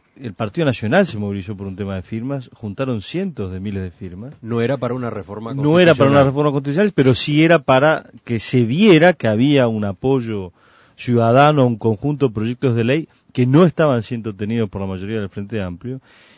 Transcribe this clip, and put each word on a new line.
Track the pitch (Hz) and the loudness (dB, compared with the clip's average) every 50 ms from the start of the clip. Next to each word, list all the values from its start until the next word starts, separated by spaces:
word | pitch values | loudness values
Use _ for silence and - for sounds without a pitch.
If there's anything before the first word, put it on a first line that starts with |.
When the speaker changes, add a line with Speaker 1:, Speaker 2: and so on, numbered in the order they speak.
| _ _ _ - | _ _ _ -14
Speaker 1:
el | - 113 95 | -14 -14 -8
Partido | - 113 104 - 170 165 | -8 -8 -6 -4 -2 -2
Nacional | 143 113 - 117 107 135 190 202 | -2 -2 -2 -4 0 2 0 0
se | 139 113 107 | 0 -4 -6
movilizó | 104 101 101 101 92 104 107 | -6 -6 -6 -8 -8 -10 -12
por | 92 98 | -10 -10
un | 98 95 | -12 -10
tema | 92 101 98 98 | -8 -8 -6 -6
de | 95 | -8
firmas, | 90 - 110 113 117 135 139 135 123 - - | -8 -8 -10 -8 -8 -6 -8 -8 -10 -14 -18
juntaron | _ - 104 98 - 135 131 123 107 | _ -12 -12 -8 -6 -4 -4 -4 -6
cientos | 98 - - 170 196 190 143 - 101 92 92 | -8 -8 -8 -6 -6 -6 -6 -8 -8 -8 -8
de | 92 | -8
miles | 95 107 98 98 92 | -8 -6 -6 -6 -8
de | 90 | -8
firmas. | 87 _ 101 90 87 92 113 135 143 _ | -12 _ -16 -14 -14 -14 -16 -18 -18 _
Speaker 2:
No | - 110 117 117 | -10 -6 -2 -2
era | 117 120 139 | 0 -2 -2
para | 127 127 120 123 | -4 -4 -6 -6
una | 127 123 113 | -6 -6 -8
reforma | 107 104 92 95 101 107 110 117 135 | -8 -10 -12 -12 -14 -12 -12 -10 -8
Speaker 1:
No | 135 139 151 160 175 | -2 0 2 4 6
era | 180 170 151 | 6 6 6
para | 135 139 139 | 4 4 4
una | 143 143 139 | 6 4 4
Speaker 2:
constitucional. | |
Speaker 1:
reforma | 139 131 143 147 151 | 4 2 0 -2 0
constitucional, | 139 143 139 143 139 170 214 208 - | -2 -2 -4 -2 0 0 0 0 2
pero | - 135 131 123 | 2 4 4 4
sí | - - - 147 151 160 | 2 0 0 2 2 4
era | 160 170 160 | 4 4 2
para | 135 - 131 131 139 156 156 - - - - 127 _ | 4 2 2 4 4 2 2 0 -4 -14 -20 -20 _
que | - 120 110 | -6 -4 -4
se | - - - 127 120 | -4 0 0 2 2
viera | 110 123 170 220 220 175 156 156 180 170 | 2 2 4 6 6 6 8 6 4 2
que | - - | 2 0
había | 113 107 110 127 147 147 139 123 | 0 2 2 2 4 4 4 2
un | 117 113 107 104 | 2 0 -2 -4
apoyo | 101 95 _ - 131 135 131 117 113 110 101 92 87 _ _ _ _ _ _ _ _ _ | -6 -6 _ -2 0 0 0 -2 -4 -8 -8 -8 -10 _ _ _ _ _ _ _ _ _
ciudadano | _ - 120 120 117 117 117 120 131 143 151 151 147 | _ -4 0 2 2 4 4 6 6 6 6 6 4
a | 127 | 2
un | 123 117 | 2 0
conjunto | 104 - 113 110 98 - 143 147 135 139 | 0 -2 -2 -2 -2 -4 -4 -2 0 -2
de | 123 101 | -2 -2
proyectos | 107 107 117 123 - - 131 117 | -4 -4 -4 -4 -2 -2 -2 0
de | 117 113 | 0 0
ley | 117 135 160 156 _ _ _ _ _ _ | 0 0 -2 -4 _ _ _ _ _ _
que | - 123 | -2 0
no | 127 131 156 185 | 4 6 6 4
estaban | 165 - - 160 151 127 117 107 | 4 4 2 0 2 2 0 -2
siendo | - 127 117 107 113 101 | -6 -10 -8 -8 -10 -8
tenidos | 95 107 101 113 117 110 98 | -6 -6 -4 -2 -2 -2 -4
por | - 98 | -4 -8
la | 98 | -6
mayoría | 95 95 92 95 101 113 110 | -6 -6 -8 -8 -6 -6 -6
del | 101 92 | -6 -8
Frente | _ 110 101 98 117 107 | _ -12 -10 -8 -8 -6
Amplio. | 95 90 87 87 - 123 131 131 _ _ _ _ _ _ _ | -6 -8 -10 -10 -12 -12 -12 -12 _ _ _ _ _ _ _